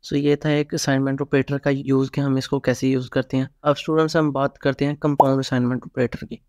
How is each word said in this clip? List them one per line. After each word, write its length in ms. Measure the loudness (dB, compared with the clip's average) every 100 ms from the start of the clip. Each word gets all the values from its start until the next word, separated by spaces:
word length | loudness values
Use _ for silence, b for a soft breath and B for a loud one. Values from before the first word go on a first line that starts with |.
So 120 | -2 0
ये 180 | 2 2
था 60 | 2
एक 220 | 0 0
असाइनमेंट 460 | -2 0 0 0 -2
ऑपरेटर 360 | 0 0 0 -2
का 120 | 0
यूज़ 400 | -2 2 2 2
कि 100 | -2
हम 180 | 0 0
इसको 200 | 0 -2
कैसे 280 | 0 0 0
यूज़ 200 | 0 -2
करते 260 | -4 -2 -2
हैं। 120 | -2 _
अब 120 | 0 0
स्टूडेंट्स, 400 | 0 2 2 2
हम 140 | 2
बात 240 | 0 -2 _
करते 260 | -2 0
हैं 120 | -2 0
कंपाउंड 360 | -2 0 0 -2
असाइनमेंट 460 | 0 -2 -2 -4
ऑपरेटर 400 | -8 -4 -4 -4 -12
की। 140 | -16